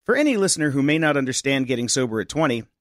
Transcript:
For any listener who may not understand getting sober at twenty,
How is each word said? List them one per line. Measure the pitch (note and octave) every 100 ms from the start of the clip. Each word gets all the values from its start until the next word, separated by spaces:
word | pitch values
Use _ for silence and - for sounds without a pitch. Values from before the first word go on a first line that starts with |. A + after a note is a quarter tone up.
| -
For | C4
any | D4+ A3
listener | F#3+ - D3+
who | C#3
may | C#3 D#3
not | D#3 C#3+
understand | C3 B2 C#3 C#3 B2+
getting | B2 A#2+
sober | C3+ B2 A2
at | F#2
twenty, | D3 D#3 A#2 A2 _